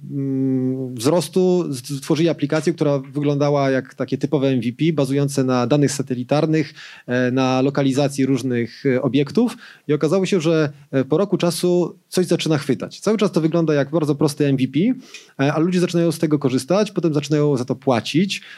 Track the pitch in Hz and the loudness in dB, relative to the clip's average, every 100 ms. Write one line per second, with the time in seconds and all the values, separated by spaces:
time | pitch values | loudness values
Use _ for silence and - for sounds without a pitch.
0 | 139 139 139 135 135 131 127 131 131 123 | -8 -6 -4 -2 0 0 0 -2 -6 -2
1 | 120 170 - 190 185 180 165 131 120 139 | 0 2 0 0 2 2 0 -6 -8 -8
2 | - 151 170 156 143 156 156 165 147 143 | -2 0 2 0 -2 0 -2 0 0 0
3 | 135 135 143 143 143 147 135 131 127 - | -2 -4 0 2 2 2 2 0 -2 -8
4 | 123 131 131 156 135 131 113 120 151 151 | -6 -4 0 0 2 0 -2 0 0 0
5 | 135 139 139 139 131 127 120 147 139 - | 0 0 0 0 0 0 2 2 2 0
6 | 131 123 120 143 160 156 151 - - - | -4 -6 0 0 2 0 -2 -10 -20 -18
7 | - 123 123 127 131 131 131 139 139 135 | -4 -2 0 2 2 2 0 0 0 2
8 | 139 139 131 135 131 120 117 - 139 127 | 0 0 0 0 0 -2 -4 -4 0 0
9 | 135 127 143 - 240 - - - - 147 | 0 0 0 0 0 -2 -16 -16 -4 -2
10 | 156 190 185 196 151 160 151 - - 135 | 0 0 0 0 2 2 0 -4 -6 -4
11 | 131 156 202 170 175 165 175 175 170 - | 0 0 0 0 0 0 0 2 0 -6
12 | _ - 180 175 - 156 - 113 92 - | _ -2 0 0 0 0 0 -4 -4 -6
13 | - 220 208 165 156 170 160 147 139 160 | -2 0 0 2 0 2 2 2 0 0
14 | 147 143 156 147 143 135 127 143 214 254 | 0 0 0 0 0 2 0 2 0 0
15 | - - - - 143 151 165 180 175 170 | -6 -20 -18 -2 0 2 0 0 0 2
16 | 170 156 160 151 139 127 - 185 214 185 | 0 0 0 0 0 0 0 0 0 -2
17 | 165 151 147 151 147 135 127 127 - 117 | -2 -2 0 2 2 2 -2 -2 0 0
18 | - 147 196 - - | 2 0 0 -2 -10